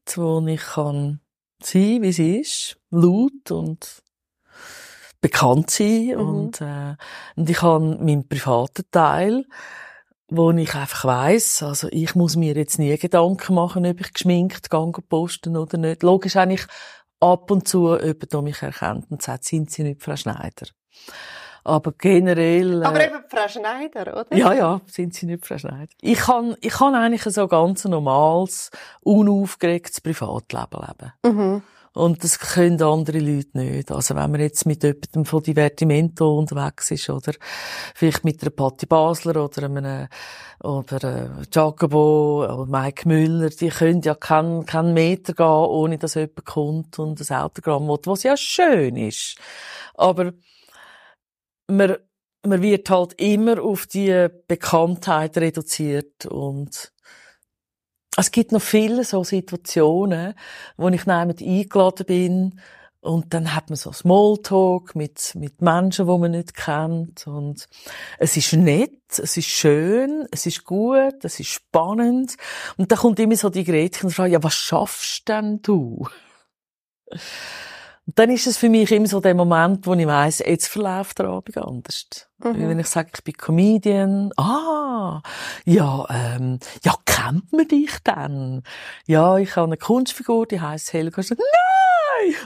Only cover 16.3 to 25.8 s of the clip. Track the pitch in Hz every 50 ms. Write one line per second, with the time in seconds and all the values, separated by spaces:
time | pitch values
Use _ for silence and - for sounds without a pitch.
16.3 | - 196 185 185 190 180 - - - - - - - - _ _ _ - - 175
17.3 | 180 175 _ - 202 185 175 - - 185 175 165 170 - - 156 151 156 - -
18.3 | - 147 143 147 147 - 147 143 139 - - - 110 - - - 151 139 - -
19.3 | 123 127 - - - 160 156 156 - - 151 147 143 - - - 147 143 - 110
20.3 | 104 - - - - - 123 - _ _ _ _ _ _ - - - - - -
21.3 | - - - - - - - - 156 151 - 160 147 - - 196 190 175 185 185
22.3 | 175 165 165 165 170 175 185 185 175 170 165 277 - - 156 - - 285 - -
23.3 | - 226 208 208 208 233 208 214 240 262 294 311 - 233 185 - - - 233 -
24.3 | 302 - 254 180 202 269 208 165 180 185 - _ - - 180 170 - - - 170
25.3 | 170 175 - - - - 139 143 135 135